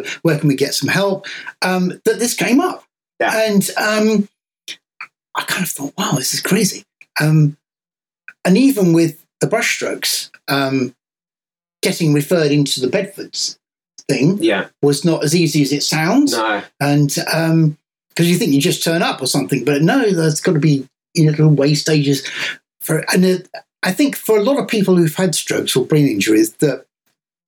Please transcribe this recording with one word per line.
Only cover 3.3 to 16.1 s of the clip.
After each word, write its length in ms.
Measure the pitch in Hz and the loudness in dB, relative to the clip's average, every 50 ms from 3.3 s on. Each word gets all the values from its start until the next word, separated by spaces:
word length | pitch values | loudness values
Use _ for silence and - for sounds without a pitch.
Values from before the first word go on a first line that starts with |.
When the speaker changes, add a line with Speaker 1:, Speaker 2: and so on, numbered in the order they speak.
| 220 | 0
Speaker 1:
And, 360 | 220 220 220 202 196 - - - - | 0 0 2 2 2 0 0 -2 -2
um, 500 | - 214 214 214 214 220 220 202 202 - _ _ _ _ _ _ _ - - - _ _ _ - - - _ _ _ _ - | -2 0 0 2 2 2 2 0 0 -4 _ _ _ _ _ _ _ -18 -18 -18 _ _ _ -20 -20 -20 _ _ _ _ -10
I 80 | - - | -8 -6
kind 180 | - - 196 | -6 -4 -4
of 80 | 180 - | -4 -6
thought, 240 | - - 277 - - | -6 -8 -10 -10 -8
"Wow, 160 | - - 320 - 131 | -6 -4 -2 -2 -2
this 160 | - - - | -2 -4 -4
is 60 | - | -6
crazy." 440 | - - 185 226 202 - - - - _ _ _ _ _ - - | -2 0 0 0 0 -2 -4 -8 -16 _ _ _ _ _ -6 -2
Um, 360 | 151 156 156 156 151 147 151 - _ _ _ _ _ _ _ _ _ _ _ _ _ - - _ - | 0 2 4 4 4 2 0 -6 _ _ _ _ _ _ _ _ _ _ _ _ _ -20 -14 _ 0
and 140 | 180 185 240 | 2 4 4
even 340 | 269 269 262 214 185 170 | 4 2 2 2 2 2
with 320 | 165 170 165 156 - - _ _ _ - | 4 2 2 0 -2 -8 _ _ _ -6
the 60 | - | -4
brushstrokes, 840 | 143 214 233 - - - - - - - - - - - - - - - _ _ - | -2 -2 -2 -2 -4 -4 -6 -6 -8 -6 -6 -6 -6 -6 -6 -8 -12 -18 _ _ -6
um, 460 | 139 139 135 135 135 135 123 123 - _ _ _ _ _ _ _ _ _ _ _ _ _ _ _ _ _ | -4 -2 -2 -2 -2 -2 -2 -4 -6 _ _ _ _ _ _ _ _ _ _ _ _ _ _ _ _ _
getting 300 | - 196 185 - 170 151 | -4 -2 -2 0 0 2
referred 380 | 147 147 147 - 180 170 156 139 | 2 0 0 0 0 2 2 2
into 300 | 143 147 139 139 - 127 | 2 2 2 0 -2 -2
the 80 | 127 123 | -2 -2
Bedfords 680 | 185 208 196 - - - - - - - - - - _ _ _ _ _ _ _ _ - - - | -2 -2 -4 -6 -10 -16 -16 -12 -10 -8 -8 -8 -10 _ _ _ _ _ _ _ _ -12 -6 -4
thing 300 | 139 120 131 170 196 208 | -2 0 2 2 2 2
Speaker 2:
Yeah. 240 | 330 330 - 185 - - _ _ | 0 0 0 -2 -4 -8 _ _
Speaker 1:
was 220 | 143 147 143 - - | 0 0 2 2 0
not 180 | 165 160 147 | 0 0 0
as 140 | 156 147 160 | 0 0 2
easy 260 | 180 165 151 - 151 | 2 0 2 2 0
as 100 | 139 131 | 0 0
it 120 | 147 139 - | 0 -2 -2
sounds. 480 | - 160 151 156 175 | -2 -2 -2 0 2